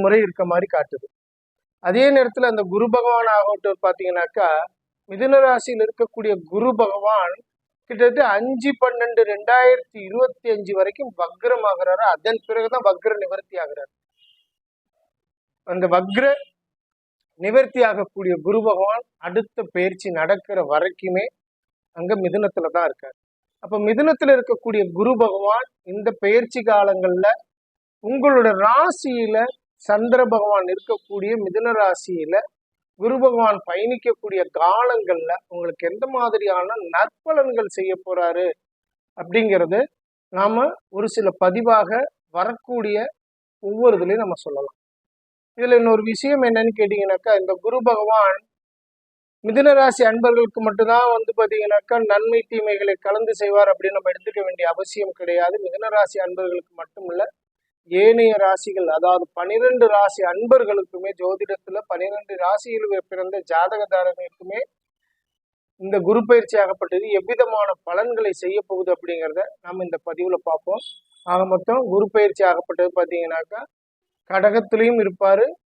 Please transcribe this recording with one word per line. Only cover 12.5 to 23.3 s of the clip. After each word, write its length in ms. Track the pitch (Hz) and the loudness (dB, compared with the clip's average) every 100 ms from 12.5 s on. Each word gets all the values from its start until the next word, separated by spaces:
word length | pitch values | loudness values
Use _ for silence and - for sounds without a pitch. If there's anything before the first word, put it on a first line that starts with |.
| 220 226 254 202 | -4 -2 0 0
வக்ர 260 | 185 220 208 | 0 -2 -4
நிவர்த்தி 340 | 190 190 - 185 | -6 -8 -10 -10
ஆகிறார். 280 | 151 147 139 _ _ _ _ _ _ _ _ _ _ _ _ _ _ _ _ _ - | -10 -12 -16 _ _ _ _ _ _ _ _ _ _ _ _ _ _ _ _ _ -10
அந்த 180 | 180 180 | -4 0
வக்ர 320 | 180 190 196 269 285 - _ _ _ _ _ _ _ _ _ 185 | 0 0 0 0 0 -6 _ _ _ _ _ _ _ _ _ 0
நிவர்த்தி 360 | 240 262 262 226 | 0 0 2 0
ஆகக்கூடிய 440 | 202 202 - 185 170 156 | 0 -6 -6 -4 -4 0
குரு 120 | 220 220 | 0 0
பகவான் 380 | 185 196 226 - _ 170 | 0 0 -2 -8 _ -6
அடுத்த 380 | 185 214 - 190 180 | -6 -6 -10 -8 -4
பயிற்சி 360 | 185 185 196 165 | -4 -4 -8 -4
நடக்கிற 400 | 165 196 - 196 151 | 0 -2 -2 -4 0
வரைக்குமே 520 | 151 180 - 190 180 226 - _ _ _ _ _ 170 | 0 -2 -4 -6 -4 -4 -10 _ _ _ _ _ -12
அங்க 140 | 180 208 180 | -6 -4 -2
மிதுனத்துல 440 | 196 202 190 165 175 | -2 -2 -2 -2 -2
தான் 120 | 165 | -2
இருக்காரு. 280 | - 135 - _ | -4 -16 -20 _